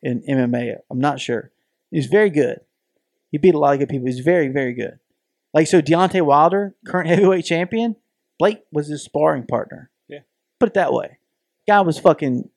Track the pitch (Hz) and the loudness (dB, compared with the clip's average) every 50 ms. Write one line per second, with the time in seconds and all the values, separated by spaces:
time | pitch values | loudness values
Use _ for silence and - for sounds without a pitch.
0 | - 131 123 117 - 143 135 131 123 120 123 120 120 117 101 - - - 135 127 | -8 -6 -6 -6 -4 -4 -2 -2 0 0 -2 -4 -4 -6 -8 -12 -12 -10 -6 -4
1 | 135 147 139 135 - - 120 110 - - _ _ _ _ _ _ _ - - 160 | -2 -2 -4 -4 -6 -6 -6 -6 -6 -12 _ _ _ _ _ _ _ -8 -6 -6
2 | 135 127 165 208 214 202 147 151 131 - - - _ _ _ _ _ _ _ _ | -4 0 2 2 2 2 2 0 -2 -2 -4 -8 _ _ _ _ _ _ _ _
3 | _ _ _ _ _ - - 147 147 185 165 151 147 143 143 139 143 135 147 131 | _ _ _ _ _ -8 -4 2 4 4 4 4 2 2 2 0 -2 -4 -4 -4
4 | 123 131 127 127 127 160 180 175 151 135 131 143 135 123 120 123 107 - - _ | -4 -4 -6 -2 0 0 2 2 0 0 -2 -4 -4 -4 -6 -8 -10 -10 -12 _
5 | _ _ _ _ _ _ _ _ _ _ - 151 165 - 196 180 147 143 165 170 | _ _ _ _ _ _ _ _ _ _ 0 0 2 4 4 2 4 4 2 2
6 | 185 180 196 190 165 143 139 147 156 170 190 202 202 196 - _ - - - 180 | 2 0 0 0 2 4 4 4 4 4 2 0 -4 -6 -12 _ -14 -6 -6 -4
7 | 170 160 170 190 202 190 190 180 160 - 170 165 180 180 226 226 233 233 214 _ | 0 2 2 4 4 4 4 2 0 -2 -2 -2 -2 -4 -4 -4 -4 -4 -6 _
8 | _ _ _ _ _ _ _ - 165 208 214 208 _ _ 156 147 147 147 151 147 | _ _ _ _ _ _ _ 0 0 0 0 -2 _ _ -6 -6 -6 -6 -8 -12
9 | - - - 147 151 160 156 131 117 - 127 110 - - - - 131 _ _ _ | -10 -8 -4 0 0 0 0 -2 -6 -4 -4 -6 -6 -6 -14 -20 -20 _ _ _
10 | _ - 143 143 _ _ _ _ _ _ _ - 262 214 - 196 175 143 131 156 | _ -20 -20 -20 _ _ _ _ _ _ _ -2 -2 0 0 -2 -2 -2 -2 -4
11 | - - _ _ _ _ _ _ _ _ _ _ - - 208 202 196 165 156 - | -6 -8 _ _ _ _ _ _ _ _ _ _ -2 0 2 2 2 0 -2 2
12 | - 190 151 - 160 135 123 123 - - _ | 4 4 4 4 0 -4 -4 -4 -6 -10 _